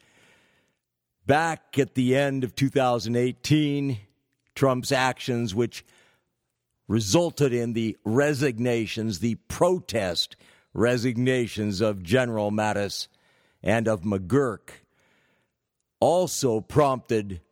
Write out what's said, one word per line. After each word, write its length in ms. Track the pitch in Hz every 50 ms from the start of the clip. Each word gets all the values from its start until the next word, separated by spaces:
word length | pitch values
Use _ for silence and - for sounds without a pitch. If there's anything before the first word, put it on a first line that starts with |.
| _ _ _ _ _ _ _ _ _ _ _ _ _ _ _ _ _ _ _ _ _ _ _ _ -
Back 520 | - 139 151 165 165 156 - _ _ - 135
at 160 | 135 - -
the 220 | 131 127 123 127
end 260 | 135 143 139 135 135 127
of 120 | 107 -
two 160 | - 139 135
thousand 440 | - 139 131 123 120 117 107 113 120
eighteen, 840 | 120 123 127 120 - - - 151 156 151 143 143 143 143 139 127 101 - _ _ _ _ _ _ _ _ _ -
Trump's 360 | - 139 135 127 127 123 -
actions, 640 | 139 131 127 127 123 - - - 123 117 117 110 90
which 300 | 113 120 110 - - - _ _ _ _ _ _ _ _ _ _ _ _ _ _ _ _ _ _ _ _ -
resulted 640 | 95 117 110 92 98 170 175 165 - - 147 135 120
in 220 | 120 117 117 113
the 240 | 117 113 110 95 - -
resignations, 1160 | 104 110 131 143 151 151 120 151 139 117 107 123 123 120 117 113 98 - 113 107 110 101 80
the 160 | 101 120 110 - _
protest 880 | - - - 165 180 185 185 - - - 117 98 92 85 - - - - _ _ _ _ _ _ _ -
resignations 1120 | - 107 120 123 120 110 131 117 113 127 131 131 127 120 107 - 107 107 104 98 87 113
of 200 | 107 104 95 90
General 480 | 82 113 127 127 120 113 107 104 104
Mattis 580 | 104 107 107 107 101 98 101 95 - - - - _ _ _ _ _ _ _ _ _ _ -
and 240 | 90 107 117 113
of 160 | 110 110 90 80
McGurk, 680 | 107 101 95 95 85 120 143 139 123 104 - _ - - - _ _ _ _ _ _ _ _ _ _ _ _ _ _ _ _ _ _ _ _ _ _ _ -
also 640 | - 135 165 180 185 156 - - 139 127 113 110 98
prompted 800 | - - 143 147 139 131 120 - - 120 110 101 101 92 82 - _